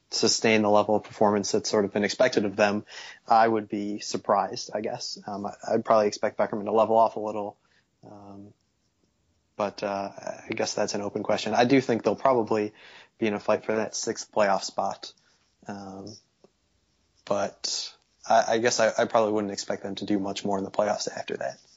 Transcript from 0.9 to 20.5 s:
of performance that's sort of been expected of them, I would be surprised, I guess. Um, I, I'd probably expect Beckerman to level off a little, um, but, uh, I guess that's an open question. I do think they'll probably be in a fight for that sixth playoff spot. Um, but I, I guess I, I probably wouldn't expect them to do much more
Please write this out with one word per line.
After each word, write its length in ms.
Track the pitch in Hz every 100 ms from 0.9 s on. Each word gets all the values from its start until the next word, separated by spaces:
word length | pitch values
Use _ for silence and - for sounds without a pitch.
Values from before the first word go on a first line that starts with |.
| 104
of 80 |
performance 480 | - - 107 104 95
that's 160 | 104 -
sort 160 | 110
of 80 | 98
been 120 | 107
expected 420 | 104 - 127 - 104
of 100 | 101
them, 300 | 104 104 - - - - -
I 200 | 113 113
would 220 | 110 104
be 320 | 107 101 107
surprised, 680 | - - - 101 95 123 -
I 60 | 107
guess. 380 | 110 127 - 101 104
Um, 180 | 101 104
I, 60 | - -
I'd 100 | 113
probably 220 | - 113 104
expect 320 | - 107 -
Beckerman 260 | 104 87
to 80 | 104
level 240 | 107 107 113
off 200 | 110 110
a 40 |
little, 360 | 107 104 101 - _ _ _ _ -
um, 420 | 104 101 98 101 _ _ _ _ _ _ _ _ _ _ -
but, 240 | 104 -
uh, 280 | 104 98 98 - - - -
I 60 |
guess 180 | 107 107
that's 220 | - 104
an 80 | 104
open 200 | 101 107
question. 300 | 101 101 110
I 140 | 110 123
do 160 | 135
think 200 | 123 113
they'll 140 | 110 98
probably 560 | 135 127 107 110 107 - - - - -
be 80 | 110
in 80 |
a 60 | 101
fight 260 | - 110 -
for 100 | 110
that 180 | 107
sixth 380 | - - 107 -
playoff 300 | - 101 95
spot. 500 | - - 98 - - _ _ _ _ _ -
Um, 500 | 101 98 98 101 120 _ _ _ _ _ _ _ _ _ _ -
but 640 | 101 98 - - - - - _ _ -
I, 180 | 113 -
I 40 | 113
guess 220 | 120 -
I, 120 | 110 -
I 80 |
probably 280 | 113 117 107
wouldn't 200 | 107 101
expect 300 | 98 - 101
them 140 | 101 98
to 100 | 104
do 120 | 104
much 260 | 98 98
more 100 | 104